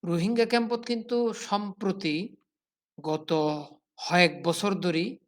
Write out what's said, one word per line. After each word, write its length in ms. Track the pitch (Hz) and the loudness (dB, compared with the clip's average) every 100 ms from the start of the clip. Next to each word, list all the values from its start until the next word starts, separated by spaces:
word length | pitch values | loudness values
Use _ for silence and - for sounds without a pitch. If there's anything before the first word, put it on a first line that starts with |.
রোহিঙ্গা 420 | 170 170 185 233 226 | -2 0 2 2 4
ক্যাম্পত 400 | 233 233 233 233 | 2 2 -4 -2
কিন্তু 460 | 233 220 240 233 | -4 -2 0 0
সম্প্রতি 1040 | 214 - 202 208 190 196 190 202 156 214 - _ _ _ _ _ - | -2 -4 -2 -4 -4 -2 -2 -2 -2 -4 -12 _ _ _ _ _ -10
গত 320 | 151 156 156 160 151 151 147 - _ - | -4 -4 0 0 2 -2 -8 -18 _ -12
হয়েক 460 | - 175 175 - | 0 6 6 4
বছর 320 | - 165 202 | -2 0 0
ধরি 440 | 196 185 165 190 - | 0 0 -2 -4 -8